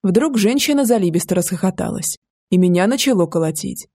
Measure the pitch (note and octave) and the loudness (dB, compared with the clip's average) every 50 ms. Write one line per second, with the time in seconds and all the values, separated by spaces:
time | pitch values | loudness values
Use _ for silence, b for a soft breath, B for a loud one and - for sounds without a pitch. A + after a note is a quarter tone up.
0 | - F#3+ F3+ A3 D4 D#4+ C4+ A3+ G3 G#3 B3+ C#4 - - D4 C#4+ C4+ A3 A#3+ A3 | 0 2 2 4 2 2 0 2 2 2 2 0 0 0 0 0 2 2 2 2
1 | F#3+ F3 E3 E3+ - - F#3 F3 E3+ - F#3 E3 - F#3+ F#3 - - A2+ - - | 2 0 0 -2 -2 0 -2 -2 -2 -2 -4 -2 -2 -2 -2 -2 -6 -6 -6 -6
2 | D#3+ - - _ _ _ _ _ _ _ F3+ F3+ F3+ F3+ F3 F3 F3+ G#3 C4 C4 | -8 -8 -10 _ _ _ _ _ _ _ 2 2 4 4 4 2 2 0 0 0
3 | - C#4 B3+ F#3+ E3+ D#3+ - E3+ E3 D#3+ D#3 - - G3 - - - _ | 0 0 2 2 0 0 0 -2 -2 -2 -4 -6 -8 -10 -12 -12 -16 _